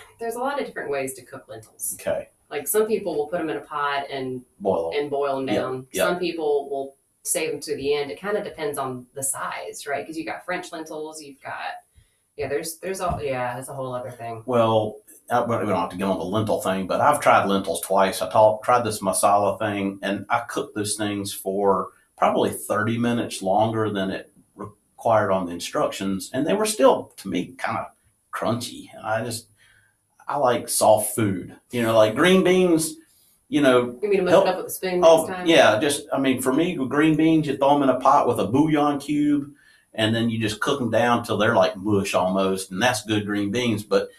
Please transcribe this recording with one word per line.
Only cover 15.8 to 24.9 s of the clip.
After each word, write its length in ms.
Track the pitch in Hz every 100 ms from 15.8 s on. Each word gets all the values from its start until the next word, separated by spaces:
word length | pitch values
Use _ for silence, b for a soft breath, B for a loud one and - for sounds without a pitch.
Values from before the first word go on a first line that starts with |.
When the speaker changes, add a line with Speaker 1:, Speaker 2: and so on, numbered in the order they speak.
| 92
Speaker 2:
to 60 | 92
get 120 | 98
on 100 | 90
the 60 |
lentil 360 | 90 107 104 87
thing, 260 | 95 95 90
but 120 | 90
I've 200 | 135 147
tried 260 | 131 110 98
lentils 340 | 98 - -
twice. 380 | - 95 95 -
I 80 | 87
ta-, 300 | 113 110 107
tried 180 | - 123
this 160 | 113 -
masala 560 | 98 - 104 101 101 95
thing, 400 | 107 101 98 98
and 240 | 98 101 98
I 120 | 120
cooked 340 | - 147 -
those 220 | 107 101 -
things 360 | 104 101 101
for 580 | - 98 98 101 95 - B B -
probably 320 | 208 - 101
thirty 480 | - - - 110 113
minutes 420 | 120 120 98 -
longer 480 | 95 104 117 113 107
than 200 | 98 95
it 220 | 85 - _ _ -
required 760 | 98 _ _